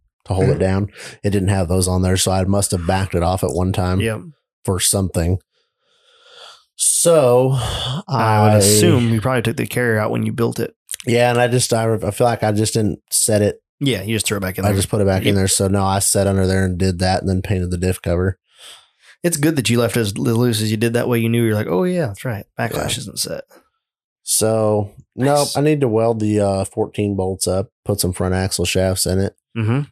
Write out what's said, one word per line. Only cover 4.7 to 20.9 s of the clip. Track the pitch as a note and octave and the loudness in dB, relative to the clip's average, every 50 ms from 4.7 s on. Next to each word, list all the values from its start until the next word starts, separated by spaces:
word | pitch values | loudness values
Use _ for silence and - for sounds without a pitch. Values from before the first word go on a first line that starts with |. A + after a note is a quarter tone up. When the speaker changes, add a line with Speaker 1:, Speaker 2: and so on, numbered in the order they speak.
| F#2 F2 | -2 0
Speaker 1:
something. | - - - G2+ F#2+ E2+ - F2+ E2 F2 F#2+ - - _ _ _ _ _ _ _ _ _ _ _ _ _ _ _ _ - - - - - - - _ _ _ | 0 0 0 0 -2 -2 -2 -2 0 0 -2 -2 -4 _ _ _ _ _ _ _ _ _ _ _ _ _ _ _ _ -20 -20 -20 -20 -20 -20 -20 _ _ _
So | - - - - - - E3+ E3 D#3 C3+ B2 A#2+ B2+ C3 C3 C#3 | -4 -2 -2 0 2 2 4 4 6 6 6 4 4 4 2 0
Speaker 2:
I | B2+ A2+ - - - - B2+ C3 E3+ - - C#3 A2+ - A2 G#2+ G#2+ G#2+ | -2 -4 -4 -6 -6 -6 -6 -8 -8 -6 -4 -2 0 2 2 4 4 6
would | G#2+ G#2+ | 6 6
Speaker 1:
I | |
Speaker 2:
assume | G#2 G2 G#2 G#2 G#2+ - - - B2+ A#2+ A2+ A2+ | 6 6 4 4 4 4 4 4 4 2 2 0
you | A2 | 0
probably | G#2+ C3 C3 B2 G#2 | 0 0 0 0 0
took | A2+ - | -2 -2
the | - A2+ | -2 -4
carrier | - - B2 B2 A#2 A2 G#2+ | -4 -2 -2 0 0 0 0
out | G#2+ A2 | 0 -2
when | A#2 A#2 A2 | -2 -2 -4
you | A2 A#2 | -4 -2
built | - A#2 A#2+ A#2 A#2 | -2 -2 -2 -2 -4
it. | A2+ - - _ _ _ - - - | -8 -8 -10 _ _ _ -14 -10 -4
Speaker 1:
Yeah, | A#2 A#2 A#2+ A#2+ B2 | 0 2 4 4 4
and | A#2+ A#2+ | 4 2
I | B2 | 2
just, | A#2 B2 B2 - - A#2+ | 2 2 0 0 0 0
I, | A2+ A2+ A2+ A2+ | 0 0 0 0
I | G2+ - G2+ | 0 -2 -4
feel | G2 - B2 | 0 2 2
like | A#2+ A#2 - A2 | 2 2 2 0
I | G#2+ | 0
just | G#2 G#2 A2 - - | 2 2 0 0 0
didn't | A#2 G#2+ G2 - - _ _ | 0 0 0 -2 -4 _ _
set | - - - - G#2+ G#2 G#2 | -2 -2 0 2 2 4 2
it. | G2 - - _ _ _ _ | 2 0 -2 _ _ _ _
Speaker 2:
Yeah, | C#3+ C3+ A2+ F#2 | -2 -2 -2 -2
you | F#2+ G#2+ A2+ | -2 -2 -2
just | G#2 - | -2 -2
threw | - G#2+ | -2 -4
it | G2 | -4
back | F#2 F#2 F#2 | -4 -6 -4
in | - F#2+ | -2 0
Speaker 1:
I | G#2 | 0
Speaker 2:
there. | G2+ | 0
Speaker 1:
just | G2 F#2+ - | 0 0 -2
put | - G#2 | -2 0
it | G2 | 2
back | G2 F#2+ F#2+ | 2 0 2
in | - G#2 | 2 0
Speaker 2:
Yep. | G2+ | 0
Speaker 1:
there. | G2 F#2+ | 2 0
So | F#2+ - - G2 | 0 0 0 0
no, | F#2+ G2 G2+ F#2+ | 2 2 0 0
I | F#2+ F#2+ G2+ | 0 0 0
set | - - - G2+ G2 | 0 0 0 2 2
under | G2 F#2+ F#2+ F#2 | 2 2 2 2
there | F#2 F#2+ F#2+ F#2+ | 2 0 0 0
and | F#2 F2+ | -2 -2
did | E2+ F#2+ F#2+ F2+ E2+ | 0 0 -2 0 0
that, | F#2 F#2 F#2+ - | 0 0 0 0
and | - F#2+ | 0 -2
then | F#2 F#2+ - | -2 -2 -2
painted | - G2+ F#2 F2+ F2+ | -2 -4 -4 -2 -4
the | F2+ | -4
diff | F2 F2+ F#2 F2+ - | -2 -2 -2 -2 -2
cover. | - F#2+ E2+ F2 F#2 F#2+ F#2 - _ _ _ _ - - - - _ _ _ _ _ - - _ - | -4 -2 -2 0 0 -2 -4 -6 _ _ _ _ -20 -20 -20 -20 _ _ _ _ _ -20 -14 _ -4
Speaker 2:
It's | F3 E3 | -4 -2
good | D3 C#3+ E3 D#3+ | 0 0 0 0
that | C#3 G#2+ A#2 | 0 0 0
you | A#2 A#2+ | 0 2
left | A#2+ G#2+ - | 0 0 0
as | A#2+ A2 G2+ G#2 | 0 -2 -2 -4
li-, | B2 C#3 B2 A2+ | -2 -2 0 0
loose | A2+ B2 B2 A2 G#2+ | 2 2 0 0 0
as | A2 G#2+ | 0 -2
you | A2 | 0
did. | G#2+ A#2 A#2 | 0 0 0